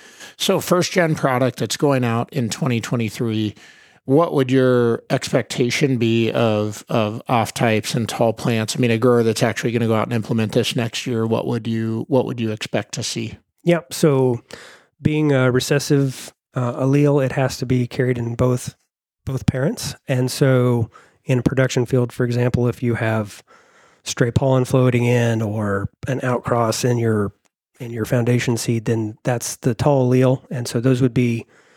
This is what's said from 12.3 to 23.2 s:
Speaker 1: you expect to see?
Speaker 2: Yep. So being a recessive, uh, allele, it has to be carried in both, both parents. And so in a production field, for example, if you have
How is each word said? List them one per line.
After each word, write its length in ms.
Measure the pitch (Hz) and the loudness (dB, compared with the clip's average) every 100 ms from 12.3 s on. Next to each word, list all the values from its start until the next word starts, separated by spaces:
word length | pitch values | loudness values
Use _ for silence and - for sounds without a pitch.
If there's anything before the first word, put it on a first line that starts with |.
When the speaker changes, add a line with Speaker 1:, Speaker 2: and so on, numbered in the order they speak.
| 120 | -4
Speaker 1:
you 120 | 113 | -6
expect 420 | 107 - 110 - - | -6 -4 -4 -4 -8
to 80 | |
see? 340 | 117 - 113 - _ _ | -8 -8 -10 -12 _ _
Speaker 2:
Yep. 300 | 170 170 - | 0 0 -2
So 480 | - 160 135 127 120 - - - - _ _ | 0 2 4 2 0 -8 -20 -20 -20 _ _
being 300 | 147 151 151 | -2 0 2
a 180 | 135 127 | 4 2
recessive, 840 | 123 - 143 - 143 135 123 - _ _ | 2 0 -2 2 0 0 -4 -16 _ _
uh, 200 | 135 120 | -6 -4
allele, 500 | 127 131 143 147 143 131 | -2 0 4 4 2 0
it 60 | |
has 260 | 139 127 - | 0 -2 -4
to 80 | 123 | -2
be 220 | 127 120 | -2 -2
carried 300 | - 127 120 | -2 -2 -2
in 180 | 117 120 | -4 0
both, 400 | 127 123 - - _ _ _ _ - | 0 0 -4 -16 _ _ _ _ -10
both 200 | 131 - | -4 -4
parents. 500 | 131 147 254 147 - - | -2 -2 -4 -10 -12 -4
And 220 | 127 127 | 0 0
so 640 | - 139 127 123 120 110 - _ _ | 2 4 4 2 0 -2 -8 _ _
in 160 | - 127 | -2 0
a 40 | |
production 420 | - 131 131 131 120 | 2 2 0 0 0
field, 260 | 127 120 | 0 0
for 140 | - 123 | -2 -2
example, 420 | 120 123 123 120 | 0 0 2 0
if 160 | - | -2
you 120 | 120 110 | -4 -2
have 460 | 113 110 | -2 -2